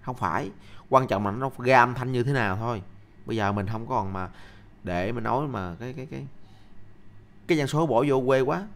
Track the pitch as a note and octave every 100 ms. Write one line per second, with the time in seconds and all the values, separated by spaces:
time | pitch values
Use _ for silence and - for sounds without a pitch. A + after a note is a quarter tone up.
0 | - B2+ F#2+ F2 F3+ - - - - C3
1 | C3 G2 G#2 G#2+ C3+ - B2 C3 B2 B2
2 | B2+ B2+ A#2+ C#3 G#2 F#2+ A#2 A2 F#2 -
3 | - - - A2+ G2+ G2+ G2+ A2 A#2 B2+
4 | F#2+ F#2+ F2+ - - - - - - F2
5 | G2 A#2+ A2 B2 D3 A2+ F2+ E2+ B2 B2+
6 | C3 C3+ C#3 - - - - - - -
7 | - - - - - D#3+ C3+ D3 D#3+ A#2
8 | D3 C3+ B2+ C3+ C3 E3+ G#3